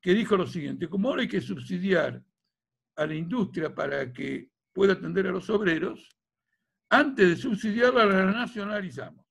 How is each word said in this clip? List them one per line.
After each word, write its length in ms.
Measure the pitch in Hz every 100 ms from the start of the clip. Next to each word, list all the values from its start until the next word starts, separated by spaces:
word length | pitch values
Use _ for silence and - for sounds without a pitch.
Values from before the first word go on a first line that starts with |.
que 120 | 175
dijo 240 | 196 220 202
lo 100 | 151
siguiente: 400 | 147 139 135 160
"Como 200 | 196 226
ahora 140 | 277
hay 60 | 240
que 120 | 196
subsidiar 800 | - 175 - 185 190 175 143 123 _ _ _ _ _ _ _ -
a 100 | 156
la 80 |
industria 580 | 156 165 247 196 175 156
para 400 | - 147 143 131
que 380 | 127 139 135 - _ _
pueda 220 | - 196
atender 340 | 185 170 170 190
a 20 |
los 180 | 185 180
obreros, 680 | 214 202 160 151 113 - _ _ _ _ _ _ _ _
antes 380 | 254 294 269 185
de 80 | 170
subsidiarla 680 | 262 202 220 214 247 254
la 280 | 214 190 190
nacionalizamos". 920 | 214 240 233 202 208 185 127 98 - _